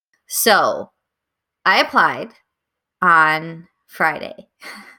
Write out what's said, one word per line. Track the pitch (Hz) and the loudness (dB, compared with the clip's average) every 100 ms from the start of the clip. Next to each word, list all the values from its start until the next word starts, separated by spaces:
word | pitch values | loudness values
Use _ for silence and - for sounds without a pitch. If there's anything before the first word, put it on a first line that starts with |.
| _ _ - | _ _ -10
So | - 226 190 123 - - _ _ _ _ _ _ _ 185 | -2 2 2 2 -4 -10 _ _ _ _ _ _ _ 0
I | 214 | 0
applied | 302 254 160 127 226 _ _ _ _ _ _ - | 2 0 0 -2 -12 _ _ _ _ _ _ -4
on | 175 165 156 156 165 165 170 _ _ | 2 4 4 0 -6 -16 -20 _ _
Friday. | - 160 151 - - - _ | -4 -2 -4 -10 -16 -20 _
<laughs> | - 208 - | -20 -20 -20